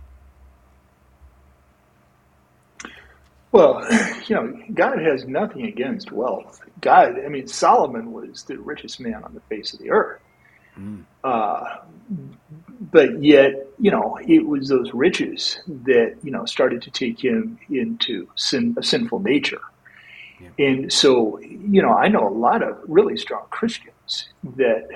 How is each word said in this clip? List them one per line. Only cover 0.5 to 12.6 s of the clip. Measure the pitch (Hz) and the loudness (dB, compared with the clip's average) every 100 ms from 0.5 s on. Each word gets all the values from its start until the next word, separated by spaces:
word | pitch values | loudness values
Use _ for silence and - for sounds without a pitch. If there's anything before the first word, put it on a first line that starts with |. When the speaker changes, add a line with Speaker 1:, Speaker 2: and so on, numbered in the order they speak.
| _ _ _ _ _ _ _ - _ _ _ _ _ _ _ _ _ _ _ _ _ _ _ - - - _ _ _ - | _ _ _ _ _ _ _ -20 _ _ _ _ _ _ _ _ _ _ _ _ _ _ _ -20 -20 -20 _ _ _ 2
Speaker 1:
Well, | 208 143 117 - | 6 6 4 0
<laughs> | 226 - - - | 0 0 -8 -4
you | 190 | -4
know, | 117 - - | -4 -12 -8
God | 180 190 262 | -2 0 2
has | 156 131 127 | 0 -2 -4
nothing | 143 208 135 110 | -4 -4 -6 -10
against | 110 131 113 - | -6 -6 -8 -8
wealth. | 104 123 117 - - - - | -6 -6 -6 -10 -20 -20 -6
God, | 135 147 135 127 143 | 4 6 6 0 -8
I | |
mean, | 139 - | -10 -10
Solomon | - 175 226 147 117 117 | 0 4 4 2 -4 -12
was | 107 - - | -14 -16 -18
the | - 131 | -16 -14
richest | 117 147 - - | -12 -12 -14 -12
man | 120 107 | -10 -10
on | - | -14
the | - | -20
face | - 107 - | -12 -10 -10
of | - | -12
the | - | 0
earth. | 202 - - _ _ _ _ _ - | 0 0 -8 _ _ _ _ _ -18
Speaker 2:
Mm. | 101 101 - _ | -16 -16 -18 _
Speaker 1:
Uh, | 131 117 104 - - - - - - 175 135 - _ 156 | -4 -2 -2 -4 -8 -14 -18 -20 -12 -12 -12 -20 _ -20